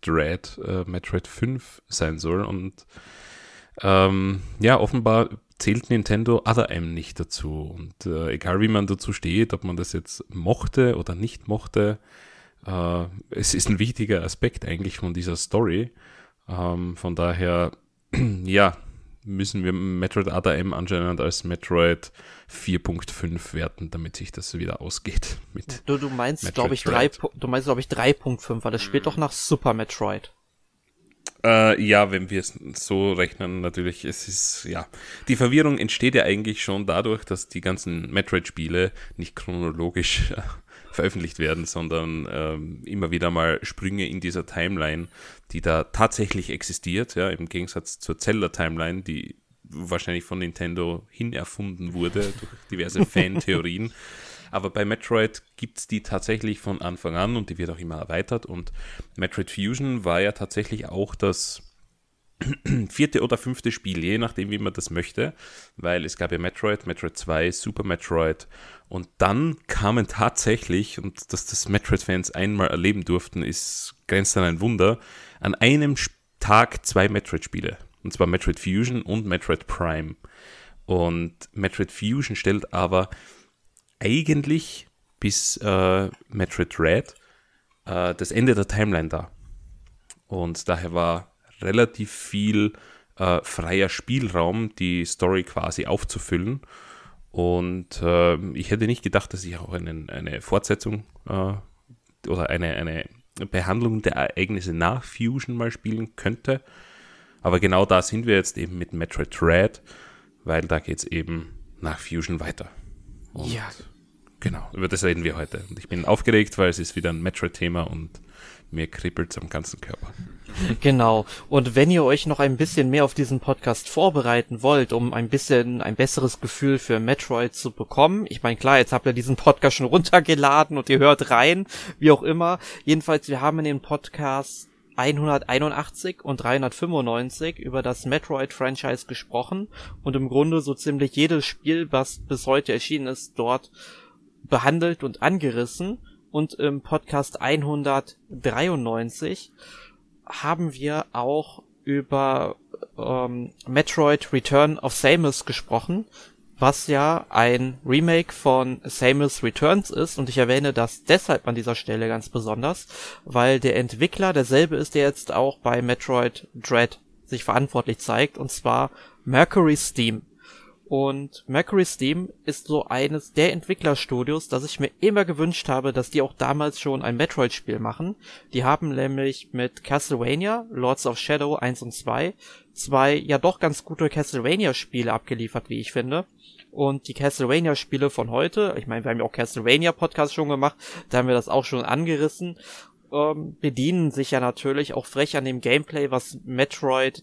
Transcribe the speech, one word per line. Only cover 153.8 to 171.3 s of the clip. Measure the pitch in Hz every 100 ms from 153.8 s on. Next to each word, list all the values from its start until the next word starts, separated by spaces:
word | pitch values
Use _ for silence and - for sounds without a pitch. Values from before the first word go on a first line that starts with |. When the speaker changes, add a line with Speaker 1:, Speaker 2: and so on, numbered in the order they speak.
| 156 - 147 147 -
Speaker 2:
Return | 135 - 139 151 156
of | -
Samus | - 131 170 151 -
gesprochen, | - - - 113 - 185 220 - - _ _ -
was | 131 139 -
ja | 139 147 170 -
ein | - 120 123 131 127
Remake | 127 139 170 165 170
von | - 143 131 127 123
Samus | - - 127 143 143 -
Returns | 117 - 151 196 -
ist. | - 165 -
Und | 127
ich | 127
erwähne | 120 131 143
das | 117 117 -
deshalb | - 185 - 135 -
an | 117
dieser | 113
Stelle | 120 - 113 113
ganz | 113 -
besonders, | 117 110 110 139 185 - - - -
weil | - 123 123 135
der | 131 -
Entwickler | 120 113 170 - 190
derselbe | 151 123 131 165 147
ist, | 151
der | 147
jetzt | 139 143 -
auch | - 135 -
bei | 120 120
Metroid | 120 123 - 123 123 - -
Dread | 127 - 120 117 - _ _
sich | - 123
verantwortlich | - 113 139 123 120 117
zeigt, | - 110 147 -
und | 131
zwar | - 120 120 139 - - _
Mercury | - 143 175 202 160 151
Steam. | - - 113 110 - _ - - - _ -
Und | 135 135 139 143